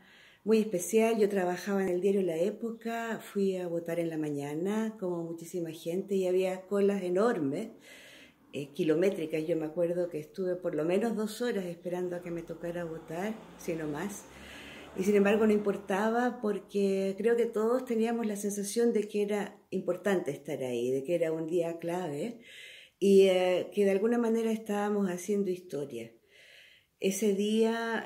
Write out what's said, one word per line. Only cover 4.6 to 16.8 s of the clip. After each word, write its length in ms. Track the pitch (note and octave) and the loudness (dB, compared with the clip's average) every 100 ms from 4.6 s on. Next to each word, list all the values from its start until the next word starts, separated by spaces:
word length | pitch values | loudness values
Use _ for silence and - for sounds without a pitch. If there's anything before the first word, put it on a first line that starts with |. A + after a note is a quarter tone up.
| F#3+ G#3+ A3 G#3+ | -2 -2 -4 -4
como 240 | F#3 E3+ | -4 -4
muchísima 480 | E3 E3 E3+ F#3 D#3+ | -6 -10 -8 -6 -6
gente, 440 | D#3 E3+ F#3 F#3+ | -6 -6 -4 -2
y 120 | G3 F3+ | 0 2
había 360 | F3+ F#3 F#3+ | 2 2 -2
colas 400 | - G3+ G3 G3+ | -4 2 2 2
enormes, 680 | F3+ F3+ A#3 F#3 C#3 D#3+ A3 - - - - - - _ _ | 0 2 2 2 -2 -4 -8 -12 -20 -20 -20 -20 -20 _ _
eh, 160 | C3 C#3+ | -12 -10
kilométricas. 720 | - D#3+ D#3 F#3+ G3 D#3 D#3+ D#3 | -2 2 4 2 0 -4 -2 0
Yo 100 | D#3+ | -2
me 100 | D#3 | -2
acuerdo 420 | E3 E3+ F3 F3 | -2 0 0 -2
que 100 | D#3 | -4
estuve 380 | D3+ - F#3 F3+ | -10 -6 -4 -2
por 180 | F3 | -2
lo 100 | D3+ | -2
menos 320 | D#3+ F#3+ A#3 G3+ | 0 0 0 -2
dos 260 | G#3+ - | -4 -4
horas 240 | A#3+ G3+ F3+ | -4 -4 -6
esperando 500 | E3+ F3+ F3+ F3+ F3 | -8 -6 -4 -4 -6
a 60 | |
que 80 | F3 | -8
me 120 | E3+ | -10
tocara 420 | E3 D#3+ E3+ F3 | -10 -10 -8 -6
votar, 500 | E3+ D#3+ D#3+ E3 G#3 A3 - - | -8 -10 -10 -6 -6 -8 -14 -12
si 160 | - | -8
no 120 | D#3+ D3+ | -6 -4
más. 380 | D3 G3+ - - - - - - - - - | -6 -6 -10 -16 -20 -18 -18 -18 -18 -12 -2
Y 80 | |
sin 100 | F#3+ | 4
embargo 320 | G#3 G3+ G#3 A3 | 6 6 6 4
no 60 | |
importaba, 880 | G#3 G#3 F#3 - F#3+ A3 A#3 B3 A#3 | 4 2 -2 -2 0 2 2 0 -2
porque 720 | G#3 G3 - G3+ | -4 -4 -4 0